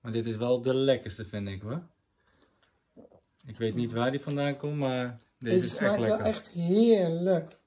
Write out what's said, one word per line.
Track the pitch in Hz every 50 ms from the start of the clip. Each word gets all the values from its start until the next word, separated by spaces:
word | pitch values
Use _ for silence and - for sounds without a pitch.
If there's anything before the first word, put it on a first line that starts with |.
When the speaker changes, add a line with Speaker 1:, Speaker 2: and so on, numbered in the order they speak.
Speaker 1:
Maar | _ - 113
dit | 117 113
is | 117 113
wel | 110 120 123 123 123 117
de | 131 127
lekkerste, | 131 135 135 131 113 - 117 98 - 110
vind | 90 - 104 101 98
ik, | 98 95 101
hoor. | 107 127 170 175 - _ _ _ _ _ _ _ _ _ _ _ _ _ _ _ _ _ _ _ _ _ - - - _ - _ _ _ _ -
Ik | - 110 -
weet | 117 113 107
niet | 117 120 113 113
waar | 117 120 127
die | 135 139
vandaan | 139 - 143 143 143 143 143
komt, | 143 - 147 147 147
maar | 139 131 127 127 123 123 120 117 _ _ _ _
deze | - - 175
Speaker 2:
Deze | 185 175
Speaker 1:
is | 175
echt | -
Speaker 2:
smaakt | - 208 202 202 202
wel | - 220
Speaker 1:
lekker. | 214 220 208
Speaker 2:
echt | 220 214 - - -
heerlijk. | - 175 170 170 180 208 226 233 226 202 185 170 165 165 175 190 185 165 160 160 - _ _